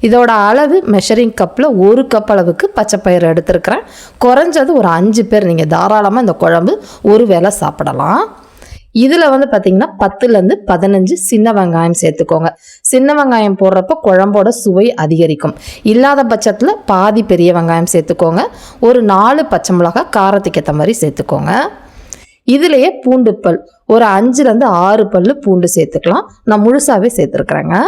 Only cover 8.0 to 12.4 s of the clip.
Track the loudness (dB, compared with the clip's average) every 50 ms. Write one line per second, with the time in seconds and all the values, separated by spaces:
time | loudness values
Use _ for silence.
8 | -2 -2 0 -2 -2 -4 -8 -20 -20 _ _ -20 -20 -20 -20 -20 -20 _ _ 0
9 | 2 2 2 2 2 2 2 0 0 0 0 0 0 2 2 2 0 -2 -4 -4
10 | -4 -4 -2 -2 0 2 2 2 2 2 0 -2 -2 -2 -2 0 0 0 2 2
11 | 0 0 -2 -4 -4 -2 0 0 2 2 0 0 -2 0 0 -2 0 -2 -2 -2
12 | -2 -4 -2 -2 -4 -2 -2 -2